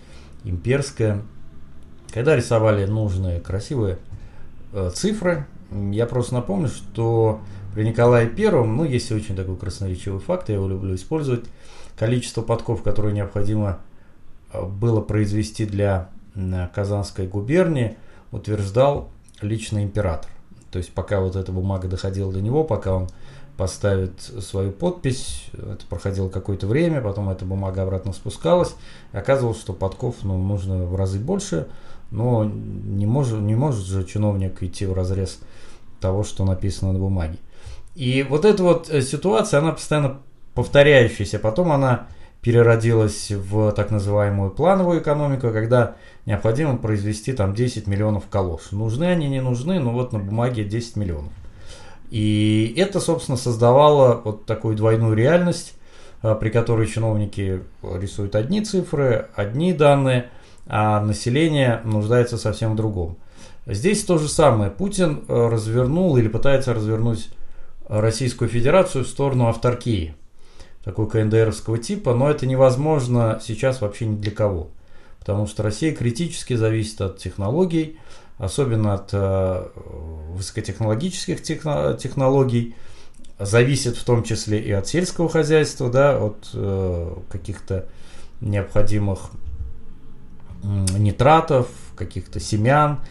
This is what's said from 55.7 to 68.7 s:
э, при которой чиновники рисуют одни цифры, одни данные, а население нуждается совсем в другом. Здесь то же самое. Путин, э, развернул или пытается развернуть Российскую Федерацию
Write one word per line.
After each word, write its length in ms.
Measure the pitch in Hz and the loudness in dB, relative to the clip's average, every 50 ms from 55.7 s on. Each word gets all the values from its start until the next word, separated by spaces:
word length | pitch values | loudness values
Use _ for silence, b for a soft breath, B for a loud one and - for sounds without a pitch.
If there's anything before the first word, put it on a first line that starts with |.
| - b b b b b b b b b | -18 b b b b b b b b b
э, 140 | - 110 107 - | 0 0 0 0
при 100 | 110 110 | 0 0
которой 360 | - 120 113 - 117 113 110 | 0 2 2 2 2 2 0
чиновники 760 | - - 110 113 110 107 104 101 104 - 104 98 95 95 92 95 - - - | 0 0 -2 0 0 0 0 -2 -2 -4 -4 -2 -2 -2 -4 -6 -10 -16 -14
рисуют 540 | - 101 92 92 98 98 - - 101 101 - | -10 -8 -8 -6 -6 -6 -6 -6 -4 -2 0
одни 260 | 107 113 139 190 214 214 | 0 0 0 0 -2 -2
цифры, 640 | - - 185 175 - - 143 139 127 113 - - - - | 0 -2 -2 -2 -2 0 0 2 2 2 2 0 -4 -6
одни 380 | - 104 104 113 139 170 185 175 | -4 -4 -2 0 0 2 2 4
данные, 560 | 143 151 143 143 139 135 131 127 123 120 B B B B B B B - | 6 6 6 8 6 6 4 2 2 0 B B B B B B B -10
а 340 | - 113 107 107 107 107 104 | -4 0 2 2 4 4 2
население 800 | 107 107 101 - - 120 123 147 165 160 151 143 131 123 117 110 113 | 2 0 0 0 0 0 2 4 4 4 4 4 4 4 4 2 0
нуждается 540 | 113 107 107 104 104 120 123 120 - 120 | 0 0 0 2 4 4 4 4 2 0
совсем 360 | 107 - 110 101 - 113 110 110 | -2 -2 -2 -2 0 0 0 0
в 20 | |
другом. 420 | 110 110 107 98 92 85 82 87 B B B B B B B B B - | 0 0 0 -2 -2 -4 -4 -6 B B B B B B B B B -8
Здесь 380 | - 101 101 123 190 208 208 - | -6 -4 0 2 2 2 2 2
то 140 | - 180 | 2 2
же 100 | 156 151 | 2 2
самое. 420 | 147 - - 156 139 117 107 101 98 | 2 4 6 6 6 6 4 2 0
Путин, 540 | - - 185 202 202 185 185 156 147 - - | -2 -2 -4 -2 0 2 2 2 0 -2 -4
э, 200 | - 127 120 117 117 | -2 2 2 2 2
развернул 640 | 117 110 104 110 113 123 127 127 151 175 190 180 143 | 2 0 0 0 2 2 2 2 2 2 2 4 4
или 100 | 123 113 | 4 4
пытается 460 | 104 110 110 - 143 139 131 131 127 117 | 2 2 4 6 6 6 6 4 0 0
развернуть 560 | 110 107 107 110 110 117 120 110 98 - - b b b b b b b b b b - | 0 0 0 0 2 2 2 0 0 -4 -6 b b b b b b b b b b -8
Российскую 600 | - 104 107 107 113 110 - 135 123 - - 117 101 | -2 0 2 2 2 2 2 0 -2 0 0 -2 0
Федерацию 540 | 101 120 120 135 | 2 4 6 6